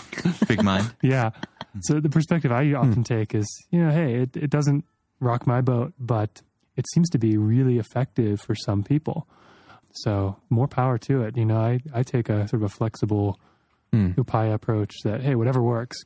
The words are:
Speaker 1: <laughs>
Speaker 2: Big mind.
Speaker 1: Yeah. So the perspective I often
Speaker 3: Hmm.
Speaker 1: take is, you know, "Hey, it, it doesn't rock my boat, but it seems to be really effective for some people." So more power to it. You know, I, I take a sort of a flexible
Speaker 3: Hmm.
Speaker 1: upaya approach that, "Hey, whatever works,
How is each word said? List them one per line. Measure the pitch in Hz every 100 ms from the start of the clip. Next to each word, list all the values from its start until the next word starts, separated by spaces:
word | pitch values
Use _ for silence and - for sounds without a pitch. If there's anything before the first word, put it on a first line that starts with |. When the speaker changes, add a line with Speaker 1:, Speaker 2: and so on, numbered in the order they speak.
| - -
Speaker 1:
<laughs> | 180 165 -
Speaker 2:
Big | 107
mind. | 104 95 113 -
Speaker 1:
Yeah. | 131 131 113 - - - - 101
So | - 151
the | 151
perspective | 160 151 170 135
I | 120 147
often | 143 123 110
Speaker 3:
Hmm. |
Speaker 1:
take | 110 113 107
is, | 110 101 - -
you | 175
know, | 165
"Hey, | 156 151 117
it, | 131 -
it | 147
doesn't | 147 147 143 - _ _ -
rock | 123 117 -
my | 123
boat, | 127 120 143 -
but | 117 113 104 - _ _ _ -
it | -
seems | 165 175
to | 120
be | 110 107
really | 107 120 131 120
effective | 107 123 131 - 107 101
for | - 110
some | - 101
people." | - 147 - 160 - _ _ - _ - _
So | - 113 101 98 98 -
more | 117 139
power | - 131 120
to | - 135
it. | 110 123
You | 110
know, | 110
I, | 113 123 127
I | 120
take | 131 123 113
a | 104 104
sort | 113
of |
a | 104
flexible | - 113 - 101 104 101 - _ _ _ _ -
Speaker 3:
Hmm. | 113 92
Speaker 1:
upaya | 90 - 117 110
approach | 107 - 110 101 -
that, | 113 107
"Hey, | 131 123
whatever | 117 127
works, | 120 117 123 -